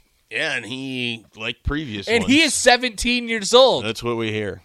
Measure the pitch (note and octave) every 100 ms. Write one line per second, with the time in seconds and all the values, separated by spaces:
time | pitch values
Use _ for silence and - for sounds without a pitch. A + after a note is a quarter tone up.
0 | _ _ _ A#2+ D#3 B2+ G#2 C3 C3+ B2+
1 | A#2+ A2+ - G#2 A2+ - - D3 C#3+ G#2
2 | C#3+ A#3 F#3+ C#4+ D#4 - B3 A#3+ B3 G3
3 | B3 B3 A#3 A3+ F#3+ A#3+ C4 D3+ G#2+ -
4 | A#2 A#2 A2 G#2+ G#2 F#2